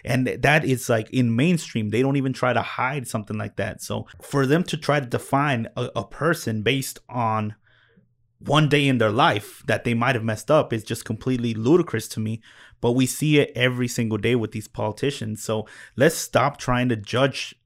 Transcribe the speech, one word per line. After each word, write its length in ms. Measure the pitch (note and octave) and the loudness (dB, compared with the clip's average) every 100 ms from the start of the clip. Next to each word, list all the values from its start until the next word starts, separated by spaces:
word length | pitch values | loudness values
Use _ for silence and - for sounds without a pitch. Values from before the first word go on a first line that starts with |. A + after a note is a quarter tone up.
And 220 | - B2+ B2+ | -2 0 0
that 360 | - C3+ D3+ | 0 2 2
is, 240 | D3 B2+ - | 2 -2 0
like, 220 | A#2 A2 | -2 0
in 240 | C3 B2 | 0 2
mainstream, 540 | A2+ D#3 F3 - A#2+ G#2+ | 2 2 2 -2 -4 -2
they 120 | G#2+ | 0
don't 140 | C3 C#3 | 2 0
even 160 | C3+ | -2
try 200 | B2+ B2+ | -2 0
to 100 | A#2 | 0
hide 460 | - - B2 D3 A#2+ | -2 -4 -4 -4 -6
something 280 | A#2 G2+ G#2+ | -6 -6 -6
like 200 | G#2+ - | -6 -6
that. 260 | G2+ - | -6 -8
So 240 | - A2 G#2+ - | -8 -8 -8 -16
for 240 | - C#3+ C3+ | -4 0 2
them 160 | D#3 | 2
to 120 | F#3 D#3 | 0 -4
try 240 | - D3 | 0 0
to 60 | B2+ | 0
define 640 | C3 - C3+ D3 B2 A2+ - | -4 -2 0 2 0 -4 -6
a, 140 | B2 - | -6 -6
a 80 | |
person 580 | G2+ - D3+ D#3+ - A2 | -8 -4 -2 -2 -2 -2
based 360 | G#2 C3+ C3 - - | 0 0 -2 -10 -10
on 460 | B2 A2+ A2 G#2+ G#2+ _ _ _ _ _ _ _ _ | -4 -2 -2 -4 -8 _ _ _ _ _ _ _ _
one 300 | - C#3+ D3+ | 0 4 4
day 200 | D3+ C#3+ | 4 4
in 100 | B2+ | 4
their 120 | A2+ | 4
life 520 | G#2+ D#3+ G#2+ - - - | 4 4 2 -4 -10 -2
that 180 | A2 | -2
they 100 | - | 0
might 200 | A#2 A#2+ B2 | 0 2 0
have 80 | |
messed 260 | A2+ G#2+ - | -2 -4 2
up 220 | D3+ - | 2 2
is 100 | A#2 | -2
just 220 | A2 A#2+ | -4 -8
completely 500 | - A2 - B2+ A#2 | -6 -6 -2 -2 -2
ludicrous 540 | A2+ A2 F3 E3 - - | 0 4 4 4 -4 -6
to 100 | - | -6
me. 200 | A2 A2+ - - - - | -6 -6 -12 -20 -20 -4
But 120 | A#2+ | 0
we 140 | B2 B2+ | 2 2
see 320 | - D3+ D3 | 0 2 4
it 140 | C#3 | 2
every 320 | - B2 B2 B2 | 2 0 0 -4
single 320 | - A2+ G#2+ | -2 -2 -2
day 160 | G#2+ | 0
with 160 | B2 G#2+ | 0 -2
these 160 | A2 - | -8 -12
politicians. 800 | - G#2+ G#2 C3 C#3 A2 G#2+ | -6 -6 -4 -4 -4 -8 -8
So 240 | - A2 G#2+ - - - | -4 -4 -6 -14 -10 2
let's 200 | C#3+ - | 2 2
stop 420 | - A2+ C3 D3 | -2 0 0 -2
trying 300 | - B2 B2+ | -2 0 0
to 80 | A2+ | -2
judge 580 | G2 A2+ C#3 B2+ - - | -2 0 0 0 -10 -14